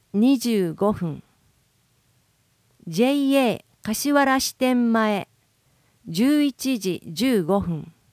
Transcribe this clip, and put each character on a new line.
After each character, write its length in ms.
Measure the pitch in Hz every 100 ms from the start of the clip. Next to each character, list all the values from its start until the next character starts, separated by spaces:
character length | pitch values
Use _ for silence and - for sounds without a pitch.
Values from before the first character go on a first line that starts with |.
| _
二 240 | 196 240 269
十 360 | 240 214 175
五 180 | 135 202
分。 300 | 208 170 139 - _ _ _ _ _ _ _ _ _ _ _ _ _ _ _ -
ジ 180 | 165
ェ 80 | 247
イ 220 | 285 269
エ 300 | 277 247 185
ー 0 | - _
柏 360 | - 220 285 285
原 220 | 277 262
支 160 | - -
店 360 | 254 247 240
前、 360 | 226 214 202 - _ _ _ _ _ _ _ -
十 340 | 165 254 294
一 360 | 285 - 262 247
時 240 | 190 170 -
十 360 | 160 262 226
五 180 | 160 202
分、 320 | 175 160 - _ _